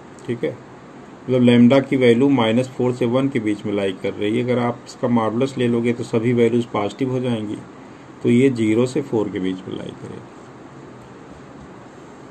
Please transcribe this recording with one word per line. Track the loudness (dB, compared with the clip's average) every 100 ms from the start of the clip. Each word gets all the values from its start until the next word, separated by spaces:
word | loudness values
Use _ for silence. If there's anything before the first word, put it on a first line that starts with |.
| -20 -14 -10
ठीक | -6
है। | -8 -8 -16 -20 -20 -20 -20 -14
मतलब | -2 2
lambda | 6 6 6 6 2
की | 4
value | 4 4 4
minus | 2 2 0 -2
four | -2 -4
से | 0 0
वन | 0 0
के | -2
बीच | -2 -4 -4
में |
लाई | -2 -4
कर | -4 -8
रही | -4 -2 -2
है। |
अगर | -2 -2
आप | -2 -6 -14
इसका | -6 0
मॉडुलस | 0 0 0 -2 0
ले | 0
लोगे | 0 0
तो | -2
सभी | -4 -2 0
values | 2 2 2
positive | -2 -4 -4 -4 -4
हो | -2
जाएंगी, | -4 -4 -6 -10 -14 -20 -20 -20 -20 -4
तो | 2
ये | 4 4
ज़ीरो | 2 2 2 0
से | -2
फ़ोर | -2 -2 -2
के | -4
बीच | -4 -6 -8
में | -12
लाई | -12
करेगी। | -14 -14 -16 -18 -20 -20 -20 -20 -20 -20 -20 -20 -20 -20 -20 -20 -20 -20 -20 -20 -20 -20 -20 -20